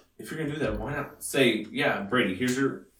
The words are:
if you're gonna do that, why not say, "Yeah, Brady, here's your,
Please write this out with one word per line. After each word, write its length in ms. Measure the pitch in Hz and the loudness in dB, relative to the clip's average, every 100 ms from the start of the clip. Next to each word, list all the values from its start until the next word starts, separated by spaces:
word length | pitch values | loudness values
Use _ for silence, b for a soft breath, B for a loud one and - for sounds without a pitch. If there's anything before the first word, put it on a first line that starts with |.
| _ - | _ -16
if 140 | - | -10
you're 80 | 156 | -6
gonna 140 | 143 | -4
do 60 | 151 | -2
that, 180 | 135 101 | -2 -2
why 160 | 127 120 | -4 -6
not 280 | - - | -8 -10
say, 440 | - 139 120 107 - | -2 4 4 4 -2
"Yeah, 320 | 127 156 101 | 0 0 0
Brady, 320 | 101 123 98 | 0 2 2
here's 240 | 92 123 131 | 2 0 2
your, 300 | 135 - - | 0 -2 -14